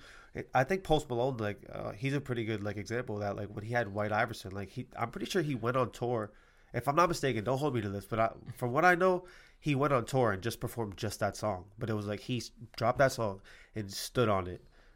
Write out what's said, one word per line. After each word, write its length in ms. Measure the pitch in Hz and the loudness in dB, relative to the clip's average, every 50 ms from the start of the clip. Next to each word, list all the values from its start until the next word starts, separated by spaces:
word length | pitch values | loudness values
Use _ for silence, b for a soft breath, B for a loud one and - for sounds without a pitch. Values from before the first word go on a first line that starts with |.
| B B B B B B - | B B B B B B -10
it, 140 | - - - - | -10 -4 0 2
I 100 | 127 131 | 2 4
think 200 | - 190 190 - | 2 0 -2 2
Post 240 | - 156 147 147 - | 2 2 2 2 0
Malone, 280 | 123 117 123 139 131 113 | -2 0 0 0 0 -2
like, 200 | 107 104 101 - - - | -2 -4 -4 -6 -10 -12
uh, 200 | - 104 104 113 | -10 -8 -8 -8
he's 220 | 107 101 123 135 139 | -6 -4 -2 -2 -2
a 60 | 139 | -2
pretty 240 | - - 123 117 110 | -2 -4 -4 -4 -2
good, 180 | 107 110 101 | -2 -4 -4
like, 140 | 101 104 98 | -4 -6 -6
example 400 | 107 95 98 113 120 127 - 107 | -6 -6 -4 -4 -4 -4 -4 -4
of 40 | 104 | -2
that. 140 | 104 101 101 | -2 -2 -4
Like, 120 | 107 104 98 107 | -4 -6 -8 -8
when 100 | 110 101 | -8 -6
he 80 | 110 | -2
had 160 | 120 120 113 101 | 0 0 0 0
White 200 | 98 104 104 104 | -2 -2 -2 0
Iverson, 400 | 107 107 120 120 110 - - 95 | 2 2 0 0 -2 -6 -10 -10
like, 180 | 95 98 98 95 | -8 -8 -10 -10
he, 160 | - 127 123 - - | -10 -12 -12 -10 -8
I'm 140 | - 117 120 | -6 -6 -6
pretty 160 | - 190 127 | -6 -6 -6
sure 160 | - - 190 | -2 0 0
he 120 | 156 151 135 | 2 0 0
went 220 | 113 110 120 123 | -2 0 2 2
on 140 | 131 123 - | 2 2 0
tour. 400 | - - 127 120 123 113 104 101 b b b b b b b b | -2 -4 -2 -2 0 0 -2 -4 b b b b b b b b
If 160 | - 120 - 143 | -6 -4 -2 2
I'm 80 | 143 | 4
not 120 | 165 175 170 | 4 4 4
mistaken, 360 | 165 - - 135 117 110 98 | 2 0 0 0 0 0 0
don't 140 | 117 135 131 | 0 0 2
hold 160 | 151 147 123 | 0 0 0
me 60 | 117 | 0
to 80 | 101 101 | 0 -2
this, 160 | 98 101 - | -2 -4 -4
but 140 | - 117 110 | -2 2 2
I, 120 | 113 - - - - - - | 2 2 0 -4 -14 -14 -8
from 160 | - 127 123 | -4 -4 0
what 120 | 120 147 165 | 2 6 6
I 100 | 180 180 | 8 8
know, 300 | 170 185 185 180 180 185 B B B B B B B | 8 6 4 4 2 0 B B B B B B B
he 140 | - 151 139 | -2 0 2
went 180 | 127 143 147 | 4 4 4
on 120 | 139 123 107 | 4 2 2
tour 280 | - - 131 123 110 | 2 2 4 4 4
and 100 | 98 90 | 2 0
just 160 | 90 117 - - | -2 -4 -4 -4
performed 360 | - 117 - 117 113 101 - | -6 -6 -4 -4 -4 -4 -4
just 240 | - - 104 - - | -6 -6 -6 -2 0
that 160 | 110 101 - | -2 -2 0
song. 280 | - - 107 95 90 - - - - | -2 -2 -2 -2 -4 -6 -12 -10 -6
But 100 | - 104 | -2 -2
it 60 | 110 | -2
was 120 | 107 101 | 0 0
like 140 | 104 104 98 | -2 -4 -4
he 180 | - - 127 117 | -4 -4 -4 -4
s-, 120 | - - - - 117 - - | -6 -8 -12 -16 -20 -12 -4
dropped 220 | - 117 113 - - | 0 2 2 4 6
that 140 | 139 131 | 4 4
song 280 | - - 113 101 95 98 B B B B B B - | 4 2 -2 -2 -4 -6 B B B B B B -8
and 160 | 110 104 98 | -8 -8 -6
stood 380 | 95 - - - - 127 120 107 | -8 -8 -8 -2 2 2 4 4
on 180 | 101 95 90 | 4 2 0
it. 160 | 90 90 - - b b b b b b | -2 -6 -10 -14 b b b b b b